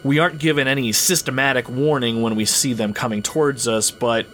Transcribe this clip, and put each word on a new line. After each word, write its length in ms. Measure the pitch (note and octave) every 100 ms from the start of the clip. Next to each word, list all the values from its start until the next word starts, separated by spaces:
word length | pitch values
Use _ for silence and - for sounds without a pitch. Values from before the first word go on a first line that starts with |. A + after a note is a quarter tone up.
We 160 | C3+ D3
aren't 220 | F3 D#3+
given 280 | D#3 D3 C3
any 240 | C#3 A#2+
systematic 760 | G#2 - F3+ - C3 C#3 B2+ A#2
warning 520 | B2+ D3+ C#3+ A#2+ A2+
when 140 | A2+
we 100 | A2
see 280 | G#2 - C#3
them 180 | A2+ G#2+
coming 300 | G#2 B2 G#2+
towards 460 | - D#3 D3 C3+ A#2+
us, 240 | A2 G#2+
but 340 | - A#2+ A2+ -